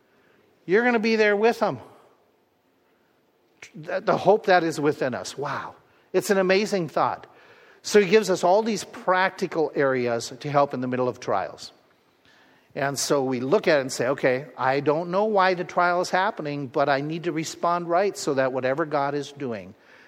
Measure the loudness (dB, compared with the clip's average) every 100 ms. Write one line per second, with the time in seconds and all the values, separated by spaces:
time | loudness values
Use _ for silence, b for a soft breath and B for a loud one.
0 | _ b b b b _ 0 2 2 2
1 | 2 4 4 4 2 2 -2 -4 -12 -20
2 | _ _ _ _ _ _ _ _ _ _
3 | _ _ _ _ _ _ -20 -18 -8 -4
4 | 0 2 4 4 6 4 4 0 0 0
5 | -4 -4 -8 -10 -8 -8 -10 -18 _ b
6 | b -2 2 2 4 2 2 -2 -2 -2
7 | -2 -4 -14 b b b b b 2 4
8 | 6 4 4 0 4 2 2 -4 -6 -6
9 | 0 2 2 -2 -4 -2 -2 0 0 2
10 | 0 -2 -6 -10 -2 2 2 -2 -4 -2
11 | -2 -4 -4 -4 -4 -10 -20 _ _ _
12 | _ _ b b b b b -6 -4 -4
13 | 0 0 0 -2 0 2 4 2 0 -4
14 | -2 0 0 0 -4 -4 0 0 0 0
15 | 0 -2 2 2 2 2 -2 0 2 2
16 | 0 0 -2 -4 -6 -6 -4 0 2 0
17 | -2 -6 -4 -4 -6 -2 -2 0 0 2
18 | 2 -2 -2 0 0 0 -2 -2 -2 -2
19 | -2 -4 -8 -10 -8 -8 -12 -20 b b